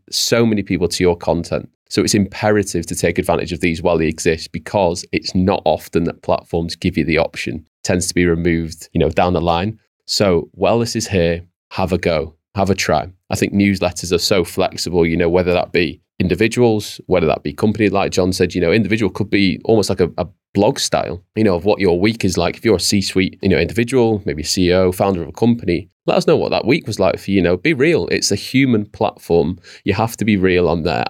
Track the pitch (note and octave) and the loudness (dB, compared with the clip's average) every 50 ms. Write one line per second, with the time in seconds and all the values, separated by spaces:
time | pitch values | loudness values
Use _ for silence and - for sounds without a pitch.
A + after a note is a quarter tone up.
0 | _ - - - - - B2 A#2 A#2 A2+ G#2+ G#2 F#2+ - G2 D#2+ F2+ E2+ - - | _ -10 -6 -4 -2 0 2 2 2 2 2 0 -2 -2 -2 -2 -2 -2 0 0
1 | F2+ F2 - - - - E2 E2+ E2+ - - B1+ - - _ _ _ - - - | 2 2 2 0 0 -2 -2 -2 -2 -4 -6 -6 -6 -8 _ _ _ -6 -2 0
2 | D#2 - - G#2+ G2 F#2 - - - G#2+ G#2+ G#2 G2 - - F2 E2 - F2 - | 0 2 2 0 0 0 -2 -2 0 2 2 2 0 0 -4 -6 -6 -6 -4 -2
3 | - F2 F2 - - - E2+ D2 - E2 F2 D#2 F2 F2 E2 D#2+ D#2+ F2+ E2+ D#2+ | -2 0 0 0 0 0 0 -2 -2 -4 -4 -2 -2 -2 -2 0 0 0 2 2
4 | D#2+ D#2 D#2 - - F2 E2 D#2+ - - - E2+ - - - G#2 F#2+ E2+ F2 F2+ | 0 0 -2 -2 0 -2 -2 -2 -4 -8 -12 -12 -8 -4 -2 0 0 0 -2 -4
5 | - - - - - - - F#2+ F#2 F#2+ F#2+ - - E2 D2+ - - - - E2+ | -6 -6 -6 -6 -6 -4 -2 0 0 2 0 0 0 0 0 -2 -2 -4 -2 -2
6 | E2+ D#2+ - - - - F2 - - - - E2+ E2 E2+ - - - F#2+ - E2+ | -2 -2 -4 -6 -4 -2 -2 -2 -4 -4 -6 -4 -4 -6 -6 -4 -4 -2 -2 0
7 | D2 D#2 D#2+ D2+ D#2+ - - - - - A#1+ D#2+ - _ _ _ - - F#2+ F2+ | 0 0 2 0 0 0 -4 -8 -8 -8 -8 -10 -12 _ _ _ -4 -2 -2 -2
8 | E2 - - F#2+ F2 F2 E2 E2+ E2+ F2 E2+ E2 E2 D#2+ D#2 - - - - F2 | -2 -2 0 0 2 2 2 0 0 0 0 0 -2 -4 -8 -12 -14 -6 -2 0
9 | D#2 - - - F#2 F2+ F2+ D#2 D#2+ F2 E2 E2+ F#2 G#2+ A2 - _ _ _ _ | 0 2 2 2 0 2 2 0 0 0 0 0 0 -4 -6 -10 _ _ _ _
10 | _ - - - G#2+ G2 F2+ E2+ - - _ F2 F#2+ F2+ A2 A#2 A#2 A#2 - A#2 | _ -6 -2 0 2 2 2 2 0 -4 _ -2 0 2 2 2 0 -2 -4 -6
11 | - - G2 F#2 E2+ E2+ E2+ E2+ F2 _ _ _ _ _ - - F#2+ D#2+ - F2 | -6 -2 0 0 0 0 0 -2 -6 _ _ _ _ _ -6 -4 -2 -2 -2 -2
12 | - F2+ E2 D#2 C#2+ D#2 - _ _ _ - G#2 G2 F#2 F#2+ - - - E2 D2 | 0 0 -2 -2 -2 -6 -10 _ _ _ -4 -2 0 0 0 0 0 0 0 0
13 | A#1 F2+ - _ _ - - - G#2+ - - G2+ G2+ G2+ G2 F2+ F2 F2+ - - | -2 -4 -10 _ _ -8 -4 -2 -2 0 2 2 2 2 2 2 0 -2 -4 -4
14 | - E2+ F2+ E2+ - - G#2+ F#2+ E2+ - - - F#2 F2 - - - - E2+ F2 | -4 -2 -2 0 0 2 0 0 0 0 -2 -2 -2 -2 -4 -6 -6 -2 0 2
15 | E2 E2 E2 E2 F2 E2 E2+ F#2 F2 F2 F2 F2 - - - F2+ F2 C#2+ C2 - | 2 2 2 0 0 2 2 2 2 2 0 0 0 0 0 0 0 -2 -4 -8
16 | _ _ _ - F#2 E2+ F2+ E2+ A2 A#2 A2+ B2 A#2+ A#2 A2 G#2+ G#2 - - - | _ _ _ -4 -2 -2 0 0 0 0 2 2 2 2 2 0 -4 -8 -12 -14
17 | - - F#2 F2+ E2+ D2+ - - - D2+ C#2 - - A2 G#2 A2 A2 G2 F#2 G2 | -4 -2 0 2 2 2 0 0 -2 -6 -6 -2 0 0 0 2 2 2 2 0
18 | F#2 C#2+ - - F2+ F#2 F2+ - F#2 E2+ - F#2 E2 E2 E2+ - - F2+ A2 A2+ | 0 0 0 0 0 0 0 0 0 0 0 0 0 2 2 2 2 0 0 0
19 | A2+ F#2 - - G#2+ - - G2+ G2+ F#2 D#2+ - - - A2+ A2 F#2+ - G2 - | 0 -2 -2 -4 -4 -2 0 2 2 2 0 0 0 0 2 2 2 2 0 0
20 | - - - - - - - _ _ _ - G2 G2+ A2+ C#3 - - - - D2+ | 0 -2 -2 -4 -6 -6 -8 _ _ _ 0 2 2 2 2 0 -2 -2 -2 -2
21 | - G#1 D2+ F#2+ - _ - G#2+ A2 G#2 F2+ E2+ F2 G#2 - - G2 F#2 E2+ F2 | -2 -4 -8 -10 -12 _ -2 0 2 2 2 2 0 0 0 2 2 2 2 2
22 | F#2+ A2+ A#2 - - F#2+ F2+ F2+ E2+ E2+ - - - A2+ G2+ F2 - - - G2+ | 2 0 0 0 0 -2 0 0 0 -2 -2 -2 0 2 2 2 2 0 0 0
23 | F#2+ - - F#2+ F#2+ - - - - G2 F2+ C#2 E2+ D#2+ E2+ G#2+ A#2+ A#2 C3+ C3 | 0 0 0 0 0 -2 -2 -2 0 2 2 2 2 0 0 -2 -2 0 2 2
24 | A#2 A2+ A2 G2+ - - C#2+ D#2 D2+ - - G2 F2+ E2+ F2+ F#2 F#2 F2+ F#2 - | 2 2 2 -2 -2 -4 -6 -6 -6 -4 -2 0 2 4 4 4 4 2 2 0
25 | G2+ G2 G2 F2 E2 C#2 - - A2+ A#2+ A#2 A#2 - F#2+ F2 D2+ - - _ _ | 0 0 0 -2 -4 -8 -6 0 2 2 2 2 0 -2 -2 -2 -4 -8 _ _
26 | _ - - - - F3+ D#3+ A2+ D2+ G#1 - E2+ - G#2 D3 E3+ - - G#2 - | _ -2 0 0 2 2 2 2 2 0 0 0 0 0 0 0 -2 -4 -2 0
27 | F#2+ F2 - - - - G2 G2 E2+ E2+ F2+ F2+ - D#3 E3 A#2+ C3+ E3+ E3 A#2 | 2 2 0 0 -2 0 2 2 4 2 2 0 0 0 0 2 2 2 2 0
28 | E2+ - - - - - G2+ G#2 - - - C3 C#3 C3 A#2+ G#2+ G#2 - - - | 0 -2 -2 -2 -2 -2 -2 -4 -4 -2 0 2 2 4 2 2 0 -2 -4 -2
29 | G#2+ - - - - - E2+ E2+ D2 E2+ F#2 F#2 - - - - - - F#2+ G2+ | -2 -2 -2 -4 -4 0 2 2 2 0 -2 -8 -10 -18 -20 -8 -4 -4 -2 0
30 | A2 A2 - - G2+ A2 G#2 F#2+ F2+ F#2 F2+ F2+ F2 - - F2 D#2 E2+ C#2 A#1+ | -2 -2 -2 -2 0 0 2 2 4 2 2 2 2 2 0 0 -2 -2 -2 -2
31 | A#1+ - | -2 0